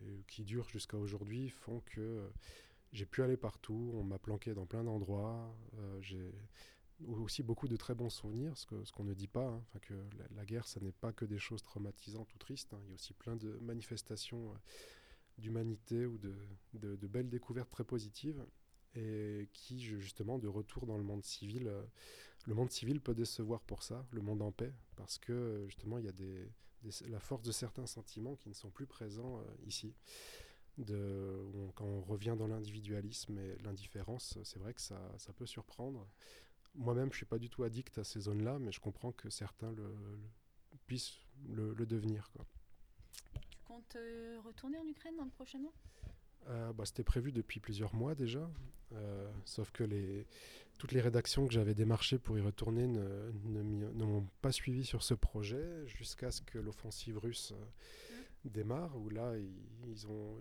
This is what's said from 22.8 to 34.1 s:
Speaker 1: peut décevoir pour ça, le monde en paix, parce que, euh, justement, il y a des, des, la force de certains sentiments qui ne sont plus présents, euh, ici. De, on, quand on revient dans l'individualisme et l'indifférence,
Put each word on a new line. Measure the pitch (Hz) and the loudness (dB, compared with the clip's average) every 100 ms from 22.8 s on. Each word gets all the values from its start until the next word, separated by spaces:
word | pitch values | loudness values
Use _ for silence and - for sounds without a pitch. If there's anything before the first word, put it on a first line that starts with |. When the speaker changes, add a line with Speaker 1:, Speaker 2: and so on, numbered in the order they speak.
| 117 147 | 4 4
Speaker 1:
peut | 135 | 4
décevoir | 117 117 - 110 117 | 4 2 2 2 0
pour | - 127 | 0 -4
ça, | - 117 131 | -4 -6 -4
le | 113 | -2
monde | 104 104 | 2 4
en | 104 | 2
paix, | - 120 131 - - | 2 -2 -2 -12 -10
parce | 92 - | -6 -4
que, | - | 0
euh, | 120 120 104 98 | 2 2 0 -2
justement, | - 104 120 | -4 -2 0
il | 107 | -2
y | |
a | |
des, | 92 95 95 98 110 - - | -2 -4 -6 -8 -12 -18 -12
des, | 107 - 123 | -8 -6 -4
la | 110 | -4
force | - 131 | -2 -2
de | 117 | 0
certains | 110 120 - 123 | 0 -2 -4 -6
sentiments | - 110 - 117 | -6 -10 -6 -6
qui | 139 - | -6 -8
ne | |
sont | 101 104 | -10 -10
plus | - 135 | -8 -10
présents, | - 110 104 123 123 | -8 -8 -6 -6 -6
euh, | 107 107 107 | -8 -10 -6
ici. | - 107 - - - - - - - - - | -4 -6 -10 -14 -14 -12 -12 -14 -16 -12 -6
De, | 110 104 101 98 98 95 98 | -2 0 0 0 -2 -2 -4
on, | 101 98 | -4 -6
quand | - | -4
on | 104 101 | -2 0
revient | 92 104 104 113 | 0 0 2 2
dans | 110 | 2
l'individualisme | 110 107 104 101 104 101 113 - 101 | 0 -2 -4 -2 0 0 -4 -4 -4
et | 98 95 | -4 -4
l'indifférence, | 101 98 98 104 95 | -4 -4 -6 -6 -4